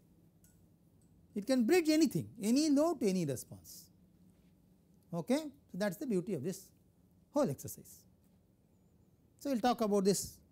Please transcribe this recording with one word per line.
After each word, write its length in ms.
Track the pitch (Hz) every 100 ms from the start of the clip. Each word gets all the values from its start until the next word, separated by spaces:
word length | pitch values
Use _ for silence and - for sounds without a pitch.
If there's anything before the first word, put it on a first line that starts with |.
| _ _ _ _ _ _ - _ _ _ _ _ _ 214
It 100 | 196
can 200 | 262 226
bridge 240 | 359 311
anything, 400 | 311 320 170 104 123
any 280 | 202 254 311
load 300 | 277 320 320
to 60 | 214
any 180 | 185 160
response. 580 | 123 - 98 - - - _ _ _ - _ _ _ _ _ _ _ _
Okay? 240 | 170 160 269 311 - _
So, 60 | 180
that 140 | 208
is 60 | 175
the 100 | 294
beauty 260 | 190 175
of 100 | 170
this 240 | 127 - - _ _ _ _ _ _
whole 180 | 294 240
exercise. 500 | 131 - - - - _ _ _ _ _ _ _ _ _ _ _ _ _ _
So, 120 | 285
we 40 | 254
will 60 |
talk 180 | 247 233
about 220 | 214 202
this 340 | 190 185 - - _